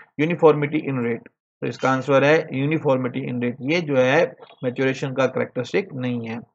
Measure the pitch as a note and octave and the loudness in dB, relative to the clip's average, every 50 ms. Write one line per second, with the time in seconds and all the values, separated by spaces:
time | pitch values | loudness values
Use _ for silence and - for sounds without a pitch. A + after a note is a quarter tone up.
0 | - _ _ - D3 E3+ F3 - E3+ D#3 D3+ D3 D3 D3 D#3+ D#3+ - C#3 C3+ B2 | -20 _ _ -2 -2 -2 0 4 6 6 6 6 0 -2 -2 -2 -4 -2 -4 -2
1 | A#2 A#2 A2+ - - - _ _ _ _ _ - C#3+ B2+ A#2 - - C3 C3 C3 | -2 -2 -4 -6 -8 -14 _ _ _ _ _ -8 -6 -6 -6 -2 0 0 0 0
2 | A#2+ C#3+ C#3 C3+ C3+ C#3+ D#3 E3 D#3+ - - C3 C#3 D3 D#3+ D3+ - C#3+ C3 B2+ | 2 2 4 4 6 6 4 4 2 0 -4 -2 -2 0 -2 0 2 2 0 2
3 | B2+ A#2+ B2+ C3+ C#3 C#3 B2 B2 A#2+ A#2+ A2+ - B2 C#3 E3 F3+ E3 D3 C#3 B2+ | 0 -2 -4 -6 -6 -6 -4 -4 -4 -4 -4 -4 -4 -2 -2 -2 0 0 2 2
4 | B2+ B2+ C#3 E3 F3+ - - - - - - - B2+ B2+ B2 - C3+ C3+ C3+ C#3 | 4 4 4 2 2 0 -2 -10 -20 -20 -14 -8 -6 -6 -2 0 0 0 0 -2
5 | D#3 C3+ C3 C3 C3 B2 - B2 A#2 - - B2+ B2 - - F#3+ G3+ G3 D3 B2+ | -4 -4 -2 0 0 0 0 -2 -4 -4 -4 -8 -6 -4 -2 -4 -4 -4 -8 -6
6 | B2+ B2 B2 A#2+ A2+ A2+ A2+ A#2 - _ | -6 -4 -4 -6 -6 -8 -10 -12 -12 _